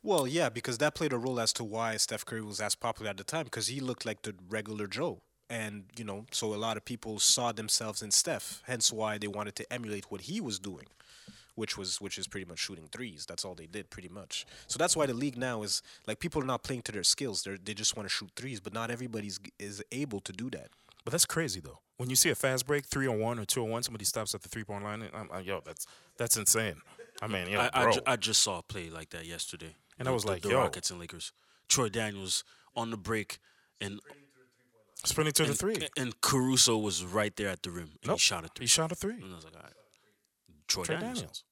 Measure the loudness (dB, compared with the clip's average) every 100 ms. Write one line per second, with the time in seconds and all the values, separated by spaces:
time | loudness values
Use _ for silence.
0 | 6 4 6 4 4 2 -2 4 2 4
1 | 2 2 0 2 2 0 -2 0 0 2
2 | 2 0 -4 -6 -6 -4 -2 0 -2 -2
3 | -4 -6 -4 -4 -4 -2 -2 -2 -4 -4
4 | -4 -6 -8 -10 -6 -6 -4 -6 -4 -2
5 | -2 -4 _ _ _ -6 -4 -8 -12 -10
6 | -8 -8 -4 -2 -2 0 0 -2 -4 -8
7 | -6 4 6 6 4 0 0 0 0 -4
8 | 4 4 4 0 -4 -10 -6 2 2 2
9 | -2 0 -4 -4 -6 -6 -8 -6 -4 -6
10 | -6 -10 -4 -4 -2 -4 -6 -10 -16 _
11 | -20 -20 -20 -20 -16 -6 -4 -4 -4 -4
12 | -4 -6 -6 -8 -8 -6 -6 -6 -12 -10
13 | -10 -10 -10 -6 -8 -8 -10 -10 -10 -14
14 | -12 -14 -8 -8 -8 -16 -8 0 2 4
15 | 4 2 -2 0 -2 -2 0 -2 -2 -12
16 | -8 -4 -2 0 0 -2 -2 -4 -4 2
17 | 2 4 0 -2 -4 -6 -6 0 0 0
18 | -2 -4 -4 -8 -8 -8 -6 -4 -4 -4
19 | -4 -4 -4 -8 -12 _ -10 -8 -8 -4
20 | -4 -4 -6 -6 -6 -6 -12 _ _ -12
21 | -2 2 4 4 0 -4 -8 -16 _ -6
22 | 2 6 6 6 2 2 2 0 0 0
23 | 2 2 0 -2 0 2 2 0 -2 0
24 | 0 0 -2 -4 -6 -8 -4 -4 -4 -6
25 | -6 -8 -8 -6 -4 -4 -6 -10 -12 -12
26 | -20 -4 2 4 6 4 2 -4 -14 -20
27 | -18 -8 -2 -2 2 2 4 4 6 6
28 | 4 2 4 4 4 2 -6 -8 -8 -10
29 | -10 -10 -10 -8 -8 -8 -12 -16 _ -4
30 | 0 2 2 0 4 4 4 0 -4 -4
31 | -10 -10 -12 _ _ _ 2 4 4 2
32 | -2 -2 -2 -2 -2 -20 _ -6 -4 -4
33 | -2 -2 -2 -10 _ _ _ _ -8 -8
34 | -14 -20 -20 _ _ _ _ _ _ -4
35 | 0 2 4 4 4 2 2 0 -2 -2
36 | -4 2 4 4 6 8 8 6 2 -2
37 | 0 2 2 0 -2 -2 -6 -8 -10 -8
38 | -2 4 4 4 -6 -4 4 6 4 -2
39 | -4 -6 -12 -14 -16 -18 -20 -20 _ _
40 | _ _ _ _ _ -20 -2 -2 0 -2
41 | -2 -6 -6 -12 -14